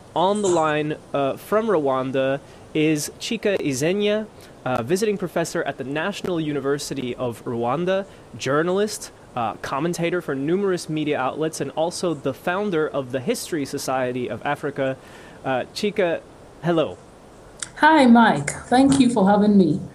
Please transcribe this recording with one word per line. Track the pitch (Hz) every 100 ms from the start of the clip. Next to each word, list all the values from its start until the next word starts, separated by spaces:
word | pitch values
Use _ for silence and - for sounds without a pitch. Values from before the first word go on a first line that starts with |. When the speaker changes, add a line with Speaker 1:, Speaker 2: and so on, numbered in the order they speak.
| - 151
Speaker 1:
On | 180 208
the | 196
line, | 170 156 151 151 151 -
uh, | 143 139 107
from | - 208 226
Rwanda | 180 139 131 131 131 135 139 - - -
is | 156 156 151 - -
Chika | - 226 214 190
Izenya, | 151 127 156 202 208 214 208 - - - -
uh, | 127
visiting | 117 185 214 202
professor | 175 - 165 175
at | 147 139
the |
National | 127 147 180 196 - 170
University | 156 147 135 147 - 135 127 117
of | 127 110 -
Rwanda, | 117 117 139 175 190 196 - - 117
journalist, | 131 143 170 190 214 - - - - -
uh, | 113 -
commentator | - 139 165 170 170 175
for | 170 135
numerous | 139 180 202 180 -
media | 156 151 135
outlets, | 131 - 156 -
and | 139
also | 151 165 165 180
the | 156 139
founder | 127 - 180 208 165 156
of | 143 127
the | 127
History | 131 254 - 160 135
Society | 139 - 131 127 127 117
of | 107 -
Africa. | 143 147 139 135 131 - - - - 135
Uh, | 131 -
Chika, | - 208 202 175 160 - - - -
hello. | 160 170 127 87 - - - - - - - -
Speaker 2:
Hi, | 302 320 254
Mike. | 233 226 147 139 - -
Thank | 247 277 269
you | 233
for | 220 190
having | 208 208 202
me. | 165 147 -